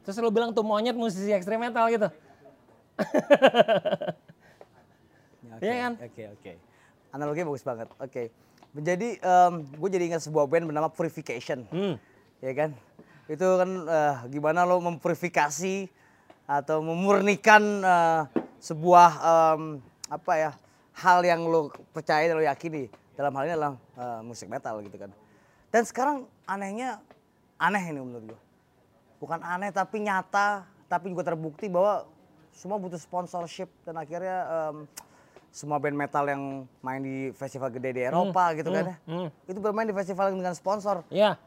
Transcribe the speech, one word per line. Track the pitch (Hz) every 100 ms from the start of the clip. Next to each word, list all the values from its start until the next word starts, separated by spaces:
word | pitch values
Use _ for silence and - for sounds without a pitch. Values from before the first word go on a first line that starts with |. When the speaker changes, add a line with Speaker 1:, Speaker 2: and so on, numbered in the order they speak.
Speaker 1:
Terus | - 196
lu | 233
bilang | 214 233
tuh | 233
monyet | 214 208 233
musisi | 240 233 185 202
ekstrim | 208 180 220
metal | 240 233 226
gitu. | 233 202 - - _ - _ _ _ _ -
<laughs> | 208 - - 285 262 240 233 220 - - - - _ - - _ - _ _ _ _ _ _ _
Speaker 2:
Ya, | 120
oke, | 113 190
Speaker 1:
Iya | 247
kan? | 247 233
Speaker 2:
oke, | 120 - 107
oke. | 104 101 87 _ _ _ _ _
Analoginya | 139 147 151 175
bagus | 139
banget. | - 117 113 -
Oke. | 131 127 117 _ _ _ -
Menjadi, | 143 151 180 233 214
em, | 185 180 180 170 143
gue | 151 180
jadi | 185 175
ingat | 170
sebuah | 147 156 143
band | 165
bernama | 165 151 156
Purification. | - 165 - - 120 - 139 110
Speaker 1:
Hmm. | 165 202 127 _ _ _ _
Speaker 2:
Ya | 131
kan? | 135 156 131 _ _ - - -
Itu | 151 185 185
kan, | 180 185
eh, | 160 160 151 135 120
gimana | 143 151 165
lo | 180 180
mempurifikasi | 175 160 180 165 175 165 147 143 190 190 190 _ _ _ _ -
atau | - 143 139 156
memurnikan, | 160 165 196 202 202 196 220 214 208 208
eh, | 190 175 165 160 147 - - -
sebuah, | - 156 170 175 175 147
em, | 165 165 160 156 156 147 - _ -
apa | 151 -
ya, | 165 156 135 _ _ _ -
hal | 180 180
yang | 175 165
lo | 165 165 147 - -
percaya | 156 151 156
dan | 165 160
lo |
yakini. | 156 139 170 156 123 - _
Dalam | - 143
hal | 135
ini | 147
adalah, | 165 147
eh, | 131 _ - 123 117
musik | 113 117 92
metal | 123 135 107
gitu | 104 98
kan. | 101 - _ _ _ _ _
Dan | 220
sekarang | 233 - 269 285 254 _
anehnya, | - 196 196 208 254 214 _ - _ _ _ _
aneh | 165 202
ini | 175 147
menurut | 127 120 110
gue. | 113 _ _ _ _ _ _ _ _
Bukan | 143 160
aneh | 170 180 202
tapi | 190 185 220
nyata, | 208 190 180 202 202 202 185 _
tapi | _ 175 180
juga | 175
terbukti | 165 165 160 151 214
bahwa | 175 196 190 - _ _ _ _
semua | - 180 208
butuh | 185 170
sponsorship | - 180 175 180 170 - 180 _
dan | -
akhirnya, | 160 147 170 185 185 156 165 156
em, | 151 151 - - _ _ - _
semua | - 147 147
band | 147 143
metal | 143 147
yang | 143 139 139 135 127 _
main | 131 131
di | 135 135 135
festival | 113 135 135 131
gede | 120 127
di | 127
Eropa | 123 160 190 185
Speaker 1:
Hmm, | 175
Speaker 2:
gitu | 160 160
Speaker 1:
hmm, | 185
Speaker 2:
kan | 180
ya, | 175
Speaker 1:
hmm. | - 165 175 - -
Speaker 2:
itu | 190
bermain | 208 208
di | 226
festival | 196 185 185 196
dengan | 190 180
sponsor. | 170 - 208 202 185 -
Speaker 1:
Iya. | 160 208 170